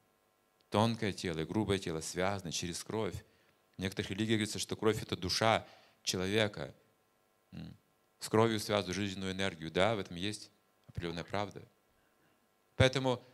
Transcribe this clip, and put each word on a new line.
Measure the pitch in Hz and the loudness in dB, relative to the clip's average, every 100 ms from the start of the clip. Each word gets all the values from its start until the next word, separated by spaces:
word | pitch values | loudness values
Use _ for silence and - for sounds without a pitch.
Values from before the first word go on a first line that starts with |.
| _ _ _ _ _ _ - | _ _ _ _ _ _ 0
Тонкое | 104 117 110 104 | 2 4 2 -2
тело | 87 92 80 | -2 -2 -2
и | 80 | 0
грубое | 107 98 95 | 0 2 2
тело | - 80 | 0 -4
связаны | - 87 92 98 85 | -4 0 0 0 -4
через | - 87 82 | -6 -4 -6
кровь. | - 107 101 - - _ _ _ _ - | -4 -2 -2 -6 -14 _ _ _ _ -6
В | |
некоторых | 92 - 98 | -4 -2 -4
религиях | 98 110 110 | 0 2 2
говорится, | 104 95 | 2 -2
что | - - | -4 0
кровь — | 110 110 | 2 2
это | 113 95 | -2 -4
душа | 92 - 110 98 - - - _ | -2 2 4 4 2 -20 -20 _
человека. | - 98 92 107 104 - 67 - _ _ _ _ _ _ _ | -4 -2 0 2 0 -2 -10 -12 _ _ _ _ _ _ _
М. | 85 80 - _ _ _ - | -14 -14 -16 _ _ _ -14
С | - | 2
кровью | 110 113 107 | 6 6 4
связывают | 110 104 90 90 | 0 0 0 -2
жизненную | 101 95 95 | -2 -4 -4
энергию. | 95 98 82 80 | -2 -2 -2 -2
Да, | 87 101 110 | 2 4 2
в | |
этом | 90 87 | -4 -4
есть | 101 104 - _ _ _ _ | -4 -6 -12 _ _ _ _
определённая | - 85 85 | -6 -6 -6
правда. | 80 98 101 - - _ _ _ _ _ _ _ _ _ _ - | -4 -4 -4 -8 -18 _ _ _ _ _ _ _ _ _ _ 2
Поэтому, | 131 135 131 120 - | 4 4 0 -2 -6